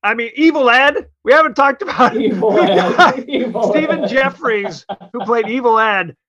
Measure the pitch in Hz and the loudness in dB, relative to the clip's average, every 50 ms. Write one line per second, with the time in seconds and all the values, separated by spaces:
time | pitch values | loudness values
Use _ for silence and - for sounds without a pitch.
0 | - 202 220 226 233 233 - 269 311 320 302 311 269 240 233 254 269 285 294 - | -2 -2 -2 -2 -6 -8 -2 2 2 2 2 4 2 4 4 4 4 2 0 -2
1 | - - _ _ _ 214 254 311 320 302 220 - 285 277 269 - 392 359 - - | -8 -10 _ _ _ 2 4 4 4 2 2 0 0 0 0 -4 -8 -10 0 2
2 | 247 240 233 226 277 214 202 185 196 220 196 - - 196 190 175 180 175 - - | 2 2 2 0 -2 -2 -2 0 -2 0 2 2 2 2 2 0 0 0 2 2
3 | 349 285 254 269 240 - 285 - 240 240 - 240 233 196 - 302 311 302 - 311 | 2 2 2 -2 -8 -6 -4 -4 -4 -4 -4 -4 -2 0 0 0 0 -2 -4 -4
4 | 277 196 233 269 269 269 269 - - 247 220 208 202 196 170 143 - _ 196 _ | -4 -2 -2 0 0 0 -4 -4 -4 -2 -2 -2 -4 -6 -10 -14 -14 _ -14 _
5 | - - - 240 240 202 233 233 220 220 226 262 247 240 226 220 220 220 208 190 | -14 -14 -12 -10 -4 -2 -2 -2 -2 -2 -4 -2 0 2 2 2 2 2 0 -2
6 | 180 165 135 _ _ | -4 -6 -10 _ _